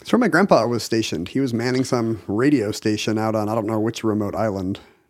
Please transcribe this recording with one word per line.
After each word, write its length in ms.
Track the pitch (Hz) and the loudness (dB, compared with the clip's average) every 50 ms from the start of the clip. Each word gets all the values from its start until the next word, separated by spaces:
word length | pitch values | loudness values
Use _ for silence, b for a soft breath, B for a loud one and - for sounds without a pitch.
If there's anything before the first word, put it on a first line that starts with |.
It's 100 | - - | -6 0
where 80 | - 220 | 2 2
my 80 | 254 190 | 2 4
grandpa 380 | - 165 202 - 190 131 113 | 2 4 4 6 6 4 4
was 160 | 120 120 113 - | 4 0 -2 -2
stationed. 460 | - 117 110 110 - - 78 87 - | -2 0 0 0 0 -4 -6 -6 -4
He 100 | - 131 | -2 -2
was 160 | 139 127 117 | -2 0 0
manning 300 | 113 117 127 123 127 131 | -2 -2 0 0 0 0
some 360 | - 135 123 117 113 113 101 - | 0 0 0 0 0 -2 -4 -4
radio 460 | - 98 107 123 147 147 131 104 104 107 | -4 -2 0 2 4 4 2 2 0 -2
station 460 | - - 110 104 104 - - 107 107 | -2 -2 -2 -2 0 0 -2 -2 0
out 180 | 110 110 107 | 0 0 0
on, 120 | 110 104 104 | 0 0 0
I 60 | 110 | -2
don't 120 | 117 104 | -2 -2
know 120 | 107 110 107 | -2 -2 0
which 240 | 107 117 113 - - | 0 -2 -2 -2 -2
remote 320 | 110 104 107 104 98 - | -2 0 0 -2 -2 -2
island, 460 | 92 110 110 95 95 92 92 101 - b b b b b | -2 -2 -2 -2 -2 -4 -4 -6 -6 b b b b b